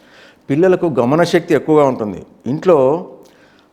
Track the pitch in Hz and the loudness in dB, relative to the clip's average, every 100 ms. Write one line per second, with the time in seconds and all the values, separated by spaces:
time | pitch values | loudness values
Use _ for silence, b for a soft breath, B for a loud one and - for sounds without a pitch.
0 | b b b b - 143 185 175 175 127 | b b b b -6 0 2 0 -2 -2
1 | 120 156 170 175 170 143 - 151 139 120 | 0 0 2 0 0 -2 2 2 2 -2
2 | 107 82 - _ 110 151 180 151 131 165 | -8 -10 -16 _ -8 -4 2 4 2 0
3 | 185 - b b b b b | -8 -20 b b b b b